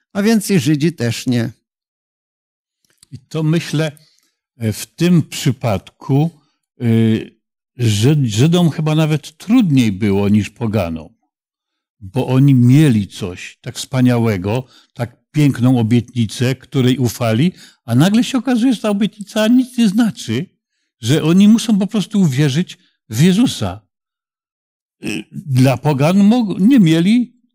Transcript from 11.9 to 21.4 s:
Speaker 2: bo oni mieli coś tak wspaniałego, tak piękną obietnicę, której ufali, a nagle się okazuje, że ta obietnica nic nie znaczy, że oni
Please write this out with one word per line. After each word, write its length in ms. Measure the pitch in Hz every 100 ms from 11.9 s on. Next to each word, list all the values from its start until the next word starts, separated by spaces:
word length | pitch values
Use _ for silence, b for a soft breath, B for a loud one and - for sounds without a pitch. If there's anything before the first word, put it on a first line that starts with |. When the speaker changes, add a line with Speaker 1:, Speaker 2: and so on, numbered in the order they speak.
| _
Speaker 2:
bo 260 | 98 123 127
oni 280 | 131 143
mieli 540 | 131 120 135 156 110 95
coś 500 | - 95 90 - -
tak 160 | - -
wspaniałego, 880 | - 131 123 120 113 98 95 120 131 b b
tak 300 | - 117 - _
piękną 480 | 151 147 113 123 127
obietnicę, 760 | 110 120 - 120 110 - 127
której 440 | 131 - 139 123 131
ufali, 540 | 120 - 117 110 175 B B B
a 100 | -
nagle 300 | 120 180 220
się 140 | - 254
okazuje, 340 | 254 247 262
że 80 | 214
ta 100 | 214
obietnica 580 | 202 214 - 196 214 220
nic 300 | 247 254 -
nie 100 | 226
znaczy, 580 | 202 226 - - 110 185 _ _ _ _ _
że 220 | 110 151
oni 260 | 156 185